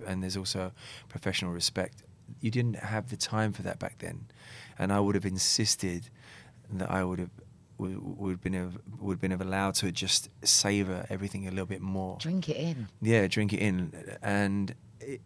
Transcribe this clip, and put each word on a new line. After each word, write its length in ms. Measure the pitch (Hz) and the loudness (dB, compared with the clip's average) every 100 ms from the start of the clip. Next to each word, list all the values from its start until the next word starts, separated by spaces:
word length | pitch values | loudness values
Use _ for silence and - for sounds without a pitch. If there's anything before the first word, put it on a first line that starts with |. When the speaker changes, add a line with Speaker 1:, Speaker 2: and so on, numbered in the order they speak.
| - | -4
Speaker 1:
and 160 | 92 | -2
there's 160 | 92 98 | -2 -2
also 340 | 95 98 92 - - - - | -2 -2 -4 -6 -16 -16 -12
professional 420 | - 98 95 90 | -4 -2 0 -2
respect. 520 | 85 - - - - - - - - | 0 0 0 -2 -6 -20 -20 -18 -4
You 100 | 113 | 0
didn't 240 | 120 120 104 | 2 2 0
have 340 | 101 110 - | -2 -2 -4
the 60 | 104 | -4
time 380 | - 110 110 | 0 2 2
for 80 | 98 | 0
that 180 | 92 - | -4 -4
back 200 | - - | -6 -8
then, 280 | - - - - - - - - | -10 -10 -12 -18 -18 -18 -14 -2
and 140 | 95 | 2
I 80 | 101 | 4
would 160 | 101 98 | 6 4
have 100 | 101 | 2
insisted 840 | 92 - - 107 - 95 87 - - - - - - - | 2 4 4 4 2 0 -2 -6 -16 -20 -20 -20 -20 -8
that 220 | 95 92 | -4 0
I 140 | 95 92 | 2 2
would 140 | 87 | 0
have, 100 | 87 - - - - - | -4 -10 -20 -20 -16 -6
would, 200 | 95 95 92 95 | -6 -4 -8 -4
would 240 | 98 92 | -4 -2
been 140 | 92 92 | -2 -2
av-, 240 | 90 90 - 113 | -4 -8 -12 -6
would 220 | 98 92 | -4 0
been 100 | 95 | 0
allowed 440 | 92 95 95 98 90 | 0 0 2 2 2
to 140 | 98 | 0
just 360 | 82 92 - - - | -2 2 2 0 0
savor 600 | - - 101 101 95 90 - | 4 6 6 4 2 -2 -4
everything 380 | 95 98 98 95 | -4 -4 -4 -4
a 20 | |
little 160 | 92 90 | -4 -4
bit 140 | 95 | -4
more. 380 | 95 95 92 95 | -2 -2 -2 -4
Speaker 2:
Drink 300 | 160 185 156 | -2 0 0
it 80 | - | -2
in. 320 | 165 139 104 - | -2 -2 -6 -2
Speaker 1:
Yeah, 240 | 110 113 95 | 6 6 6
drink 260 | 110 104 | 4 2
it 80 | 104 | 2
in, 320 | 104 92 85 - - - | 2 2 0 -6 -12 -6
and 540 | 104 101 101 101 98 - - - | 0 2 4 2 -2 -6 -16 -14
it, 220 | 127 127 | -10 -10